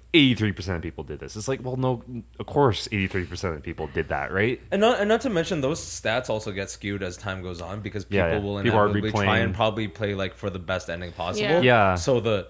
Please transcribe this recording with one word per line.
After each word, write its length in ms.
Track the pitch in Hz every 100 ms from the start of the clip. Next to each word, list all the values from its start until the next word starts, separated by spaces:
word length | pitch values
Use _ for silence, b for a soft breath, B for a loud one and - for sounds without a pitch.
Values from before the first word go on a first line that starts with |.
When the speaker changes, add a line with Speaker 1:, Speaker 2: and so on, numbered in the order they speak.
| - 165
Speaker 1:
"Eighty-three 360 | 135 104 107
percent 260 | - 90 87
of 40 |
people 220 | 82 -
did 160 | 71 71
this." 160 | - 107
It's 120 | 107
like, 160 | 131
well, 120 | 127 131
no, 280 | 131 120 - 120 - -
of 80 | -
course 400 | 143 139 98 -
eighty-three 340 | 104 95 95 87
percent 300 | 90 95 76
of 60 |
people 240 | 82 80 76
did 160 | 90 76
that, 220 | 73 69
right? 260 | 92 113 123 -
Speaker 2:
And 100 | 196
not, 180 | 214 214
and 80 | 208
not 140 | 226
to 80 | 262
mention, 320 | 175 160 170
those 180 | 131 165
stats 480 | - - 110 120 123
also 240 | 107 104
get 200 | 98 98
skewed 320 | - 101 101
as 140 | 95 87
time 260 | 104 95
goes 180 | 90 87
on 200 | 85 104
because 220 | 101 104
people 140 | 92 98
Speaker 1:
Yeah, 140 | 85
yeah. 80 | 80
Speaker 2:
will 240 | 101 101
Speaker 1:
People 160 | 117 110
are 60 | 104
Speaker 2:
inevitably 260 | 104 107
try 140 | 107 98 110
Speaker 1:
replaying. 60 |
Speaker 2:
and 100 | 113
probably 340 | 92 110 107 107
play, 280 | - 104 98
like, 180 | 95
for 160 | - 101
the 80 | 90
best 320 | 87 92 -
ending 220 | 85 87
possible. 360 | - 85 107 104
Speaker 3:
Yeah. 140 | 170
Speaker 1:
Yeah. 340 | 123 120 98 90
Speaker 2:
So 240 | 139 120
the 280 | 110 101